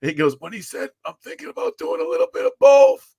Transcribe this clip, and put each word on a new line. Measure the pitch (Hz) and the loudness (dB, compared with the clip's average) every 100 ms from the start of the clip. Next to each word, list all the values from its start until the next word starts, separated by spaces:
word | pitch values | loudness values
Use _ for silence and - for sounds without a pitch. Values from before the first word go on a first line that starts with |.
he | 135 | -6
goes, | 151 151 131 | -2 -2 -2
When | 165 | -12
he | 220 | -16
said, | 175 - 269 _ | -14 -12 -12 _
I'm | - - | -16 -16
thinking | - - 294 | -18 -18 -16
about | - 480 - | -8 -8 -6
doing | - - | -8 -6
a | - | -4
little | 494 508 | -2 -2
bit | 494 508 | -2 -6
of | 508 | 2
both. | - 277 277 - _ | 6 6 6 2 _